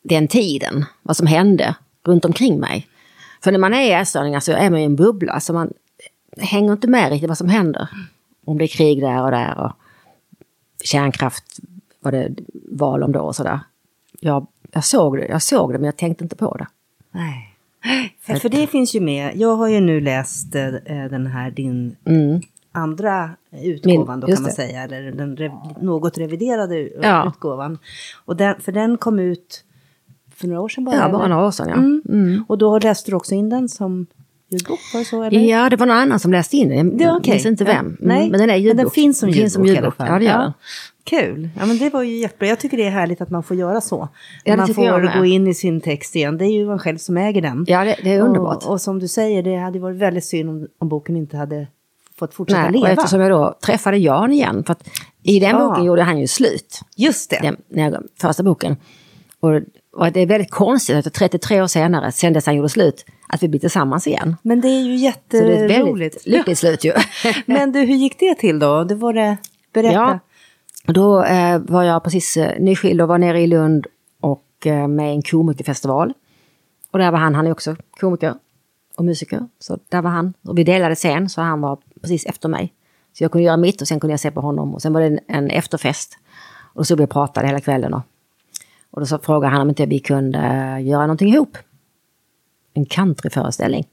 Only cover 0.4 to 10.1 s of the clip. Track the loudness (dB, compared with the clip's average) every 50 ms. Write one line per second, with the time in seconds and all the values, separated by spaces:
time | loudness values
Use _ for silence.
0.4 | 2 0 -2 -4 -4 -4 -4 -4 -6 -6 _ _ -6 -6 -2 0 2 4 4 6
1.4 | 6 6 4 4 2 0 -4 -6 _ _ _ _ 0 2 2 4 4 2 0 2
2.4 | 2 2 0 0 -2 -4 -6 -6 -8 _ _ _ _ _ _ _ -20 -20 -10 _
3.4 | 0 2 2 2 2 2 2 2 2 2 2 2 0 -2 -4 -4 -2 -2 -4 -4
4.4 | -2 0 0 2 2 2 2 2 2 2 2 4 4 2 2 0 -2 -2 -2 -2
5.4 | -2 -4 -4 -4 -4 -4 -8 _ _ _ _ _ -20 -20 _ _ _ _ -14 -10
6.4 | -6 -2 0 2 2 2 2 2 2 2 4 4 4 2 0 0 -2 -2 -2 -2
7.4 | 0 2 2 4 2 0 0 -4 -6 -10 -12 -16 -18 -20 _ _ _ _ _ _
8.4 | -8 -4 -2 -2 -2 -2 0 2 4 4 4 2 0 -2 -2 0 0 0 0 -2
9.4 | -2 -4 -6 -6 -6 -6 -8 _ _ _ _ _ _ _